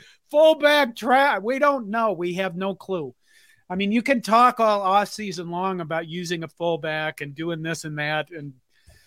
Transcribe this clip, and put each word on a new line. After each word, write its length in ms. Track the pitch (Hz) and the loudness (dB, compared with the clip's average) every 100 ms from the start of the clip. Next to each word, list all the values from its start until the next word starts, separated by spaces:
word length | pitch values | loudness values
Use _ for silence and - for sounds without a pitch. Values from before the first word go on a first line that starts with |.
| - _ _ | -10 _ _
Fullback 680 | 294 311 311 294 294 262 233 | 6 6 6 4 4 2 -2
trap." 460 | 214 262 277 208 | 2 4 4 2
We 160 | 208 269 | -2 2
don't 300 | 294 277 202 | 2 2 -2
know. 240 | 226 226 | -2 -2
We 220 | 170 175 175 | -2 -4 -2
have 200 | 190 170 | -4 -4
no 200 | 196 196 | -6 -6
clue. 400 | - 185 135 - _ _ _ _ - | -6 -6 -6 -12 _ _ _ _ -10
I 40 | 185 | -4
mean, 160 | 202 | 0
you 120 | 226 | 0
can 180 | 254 247 | 2 -2
talk 380 | 202 226 247 240 | 2 6 6 4
all 240 | 220 208 | 2 2
off 260 | 190 196 202 | 2 2 2
season 400 | - 208 170 170 | -4 -10 -8 -8
long 320 | 175 190 185 | -4 -4 -4
about 260 | 156 160 165 | -4 -6 -6
using 360 | 170 170 175 | -8 -6 -6
a 40 | 160 | -8
fullback 720 | - 170 165 156 156 156 151 | -6 -2 -2 -2 -4 -4 -6
and 120 | 147 | -12
doing 300 | 139 165 165 | -8 -6 -4
this 220 | 160 160 156 | -4 -6 -6
and 120 | 151 | -6
that, 320 | 147 156 151 | -2 -2 -4
and 240 | 170 143 131 _ _ _ _ | -10 -14 -16 _ _ _ _